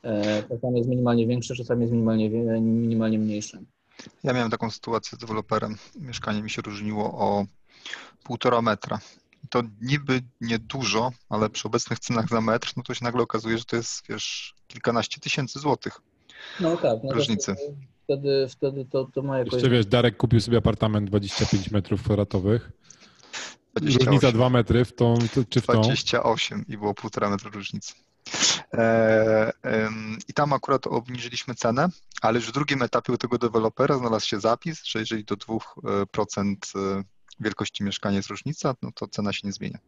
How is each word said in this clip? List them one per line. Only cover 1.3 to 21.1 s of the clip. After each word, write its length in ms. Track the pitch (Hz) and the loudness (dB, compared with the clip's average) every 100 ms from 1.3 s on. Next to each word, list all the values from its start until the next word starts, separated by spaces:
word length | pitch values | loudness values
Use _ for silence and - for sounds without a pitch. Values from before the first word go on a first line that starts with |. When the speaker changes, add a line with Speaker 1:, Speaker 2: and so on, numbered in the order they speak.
| 123 117 123 | 0 -2 -8
Speaker 1:
czasami 260 | 123 120 | -2 0
jest 120 | 117 | 2
minimalnie 360 | 117 113 110 110 | 2 2 2 2
wie-, 320 | 113 117 113 | 0 0 2
minimalnie 580 | 113 113 117 113 110 110 | 2 2 2 2 2 2
mniejsze. 400 | 107 104 104 - - _ _ _ - _ | 0 -4 -8 -14 -20 _ _ _ -20 _
Speaker 2:
Ja 100 | 135 | -2
miałem 180 | 127 117 | 0 0
taką 200 | 113 113 | -2 -4
sytuację 440 | - - 113 - 117 | -6 -4 -4 -4 -14
z 40 | |
deweloperem. 540 | 113 110 104 107 110 107 - 262 | -6 -6 -2 -2 -2 -8 -14 -16
Mieszkanie 440 | 139 117 - 104 | -12 -8 -4 -4
mi 60 | 107 | -4
się 120 | - | -8
różniło 420 | 110 101 107 107 | -8 -8 -6 -2
o 420 | 104 - 101 101 98 - _ - - - - _ | -4 0 0 2 0 -8 _ -20 -16 -16 -16 _
półtora 380 | - 120 127 120 | -10 -2 2 4
metra. 380 | 113 104 - 110 - - _ _ 131 | 2 0 -2 -8 -8 -20 _ _ -4
To 140 | 170 117 104 | -2 -2 -6
niby 400 | 120 147 135 127 127 _ | -2 -2 2 -2 -2 _
niedużo, 720 | 117 113 113 139 117 104 123 123 _ | -4 -4 -4 -4 0 0 0 -4 _
ale 200 | 107 107 | 0 0
przy 180 | - - | -2 -2
obecnych 320 | 117 - 117 | -2 -2 -6
cenach 300 | - 120 110 | -2 -2 0
za 120 | 113 | 0
metr, 300 | 113 117 - - | 2 0 0 -8
no 60 | |
to 100 | 120 | -8
się 120 | 123 120 | -4 -2
nagle 180 | 120 | 0
okazuje, 340 | 120 113 113 113 | 0 -2 -2 -4
że 80 | 113 | -2
to 100 | 117 | -4
jest, 320 | 117 - - | -4 -10 -10
wiesz, 460 | 110 - - - _ _ | -8 -8 -8 -12 _ _
kilkanaście 520 | 123 - 117 107 - | -6 -2 0 -2 -6
tysięcy 380 | - - 131 135 | -6 -4 -4 -4
złotych 420 | 147 - - - _ _ _ - - - | 0 0 -2 -12 _ _ _ -20 -18 -4
Speaker 1:
No 180 | 170 170 | -2 2
tak, 220 | 147 113 | 0 0
no 60 | - | 0
to 60 | 143 | 0
Speaker 2:
różnicy. 400 | 139 104 - 101 143 143 135 _ | 0 0 -2 -4 -6 -12 -18 _
Speaker 1:
wtedy, 440 | - 139 143 139 131 | -4 -2 2 0 0
wtedy 360 | - 139 139 127 | -2 -4 -4 -4
to, 220 | 135 131 | -4 -2
to 80 | - | -4
ma 160 | 139 131 | -2 -2
jakoś 140 | 117 | 0
Speaker 3:
Jeszcze, 160 | 127 131 | 2 6
wiesz, 160 | 120 98 | 6 6
Darek 320 | 120 120 104 | 4 4 2
kupił 220 | 123 117 | 4 4
sobie 160 | 110 117 | 4 4
apartament 520 | 113 110 110 107 | 4 2 2 2
dwadzieścia 360 | 101 | 2